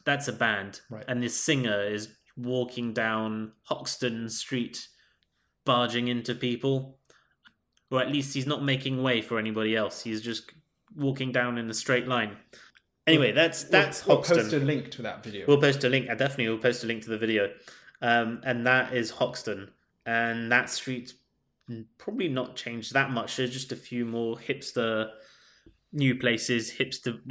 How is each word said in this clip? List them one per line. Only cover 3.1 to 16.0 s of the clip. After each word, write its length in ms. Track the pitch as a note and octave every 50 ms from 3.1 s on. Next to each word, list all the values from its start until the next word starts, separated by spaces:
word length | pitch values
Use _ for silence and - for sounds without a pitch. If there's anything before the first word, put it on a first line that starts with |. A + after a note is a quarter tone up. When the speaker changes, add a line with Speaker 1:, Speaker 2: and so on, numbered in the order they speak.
| A2 A2 A2 A2 A2 A2 A2 A2 - _ _
Speaker 1:
Hoxton 640 | - A#2+ - - - - - C3 A#2+ A2+ A2+ A#2 A2+
Street, 580 | G#2+ - - - C3+ B2 A#2 - - - - - _ _ _ _ _ _ _ _ _ _ _ _ _ _ _
barging 440 | C3+ B2 A#2+ A#2+ A2 A2+ A#2+ A#2+ B2
into 260 | B2 A#2+ A#2 - A#2+
people, 640 | - C3 B2 A#2+ A#2 - C3+ C3+ C3+ C3+ C3+ - _ _ _ _ _ _ _ _ _ _ _ _ _ _ _ _ _ _ _
or 100 | B2+ B2+
at 80 | B2 C3+
least 240 | D3 C#3+ C3 C#3 -
he's 120 | C#3 B2+
not 160 | C#3+ D3 A#2+
making 400 | C#3+ C#3 C3+ B2+ C3+ C3+ C3+ B2+
way 180 | C3 C3 B2 A2+
for 160 | G#2+ - A#2+ A2
anybody 360 | G#2+ A2 G#2+ A2 G#2+ A2 A2
else. 260 | A2 G#2 G2 - -
He's 180 | - A2+ A2 G#2+
just 320 | A2+ A#2 A2+ - - - - - _ _ _ _ _ _ -
walking 380 | D3 C#3 C3+ C3 C3 C3 B2+
down 240 | B2 B2+ A#2+ B2 A#2+ A#2+
in 100 | A2+ A2+
a 40 | A2
straight 320 | - - - B2+ B2 A#2+
line. 300 | B2+ B2+ A#2+ A2 G#2 G2+ - - _ - - - - _ _ _ _ _ _ _
Anyway, 200 | D#3 D#3+ D3+ C3 A2
Speaker 2:
We'll, 60 | G#2+
Speaker 1:
that's, 260 | C#3+ E3+ E3 - - -
Speaker 2:
we'll, 60 | -
Speaker 1:
that's 340 | - F#3+ G#3 - - - -
Speaker 2:
we'll 100 | - - -
Speaker 1:
Hoxton. 180 | - E3 E3+ -
Speaker 2:
post 140 | A2 G#2+
a 60 | D#3+ C#3+
link 320 | C#3 C#3+ D3 B2+ A#2+ -
to 100 | - -
that 220 | A2+ G#2 - - -
video. 220 | A2+ G#2 G2 F#2+ C#3+
Speaker 1:
We'll 120 | C#3+ C#3+
post 220 | C#3+ C#3 C3+ C#3 C3+
a 40 | B2
link. 200 | C3 C3